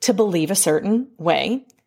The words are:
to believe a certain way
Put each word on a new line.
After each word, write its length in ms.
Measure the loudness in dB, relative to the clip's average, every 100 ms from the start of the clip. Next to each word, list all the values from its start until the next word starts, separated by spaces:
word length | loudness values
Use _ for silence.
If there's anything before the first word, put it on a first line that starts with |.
to 140 | -2
believe 360 | 2 2 0 -2
a 40 |
certain 540 | 0 2 0 2 -2 -2 -6
way 480 | 0 0 0 -4 -8 _